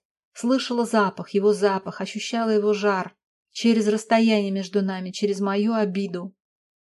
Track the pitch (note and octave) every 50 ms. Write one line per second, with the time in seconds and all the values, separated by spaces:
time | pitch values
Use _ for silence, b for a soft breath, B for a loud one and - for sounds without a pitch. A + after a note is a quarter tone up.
0 | _ _ _ _ _ _ - - - A#3+ C4+ B3+ - - A#3+ A#3+ A#3 A3+ A3+ G#3+
1 | G3+ F#3 - - F3 - - G3 G3 G#3 G3+ F#3 G#3 G3+ F#3+ F#3+ - F3 - -
2 | F#3+ - - G#3+ - - A#3+ A#3 A3+ A3 G#3+ G#3 G3+ G#3+ G#3 G3 G#3 G#3 G3 F#3
3 | F3+ - - _ _ _ _ _ _ _ - - - A#3 A3+ A3+ G3+ G#3 G#3+ G#3+
4 | - - A3+ A3+ A3+ A3+ G#3+ G#3 G3+ G3 F#3+ G3 F#3+ F3+ - G3+ G3 F#3+ F#3+ F#3
5 | F#3 F#3 F#3+ - G#3 G3+ G3 F#3 G3+ G3 G3 G#3 G#3 A3+ A3+ A3 G#3 G3 F3+ G3
6 | G3 F#3 F3+ F3 F3+ F#3+ - _ _ _ _ _ _ _ _ _